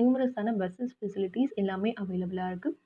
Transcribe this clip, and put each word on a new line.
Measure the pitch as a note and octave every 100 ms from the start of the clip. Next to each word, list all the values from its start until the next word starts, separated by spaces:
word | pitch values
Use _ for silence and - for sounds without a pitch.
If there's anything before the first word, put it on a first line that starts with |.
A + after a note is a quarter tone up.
நியூமரஸான | B3 B3+ B3+ A#3 G#3+ G#3+
பஸ்ஸஸ் | F#3 F#3 B3 -
ஃபெசிலிட்டிஸ் | G3+ G3+ F#3+ A3 C#4 -
எல்லாமே | G3 F#3+ G#3+ A3+ F#3+
அவைலபிளா | F#3 F3+ F#3 F#3
இருக்கு. | F3+ D4 -